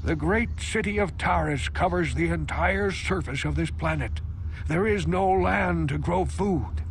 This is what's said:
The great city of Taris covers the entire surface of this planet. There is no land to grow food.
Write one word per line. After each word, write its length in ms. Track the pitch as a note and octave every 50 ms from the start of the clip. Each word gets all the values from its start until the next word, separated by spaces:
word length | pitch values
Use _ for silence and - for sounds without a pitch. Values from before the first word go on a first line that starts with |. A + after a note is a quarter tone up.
| -
The 120 | - E3+
great 440 | D3 C#3+ E3 G3 A3+ A#3+ - - -
city 380 | - - - A3 G3+ G3 G#3
of 200 | G#3 G#3 E3+ D3+
Taris 560 | - - F3+ F3+ F3 D#3 D#3 D3 C3+ - - -
covers 400 | - - F#3 F3 F3+ E3+ D3 B2
the 160 | C#3+ E3+ E3+
entire 640 | E3 E3+ D3+ - - - E3 F3+ F#3+ G3 G3+ G3
surface 520 | F#3 - - - F#3+ F#3 D3+ - C#3 C3+ -
of 100 | D3+ C#3+
this 160 | C#3+ E3 D#3
planet. 500 | - - - D#3+ D#3+ D#3 B2+ - - - - - - - - - - - -
There 180 | - D3+ E3+ G3+
is 220 | A3 G#3 G3+ D#3
no 220 | D#3+ F3 F#3 F#3+ F#3+
land 600 | F#3 F#3+ F3+ E3+ F#3 G3+ F#3+ F3+ F3 E3 D#3+ D3
to 80 | D3
grow 280 | D3 C#3+ D#3+ E3+ F#3 F3+
food. 580 | - - - F#3+ G3+ F#3+ D3+ - - - - - -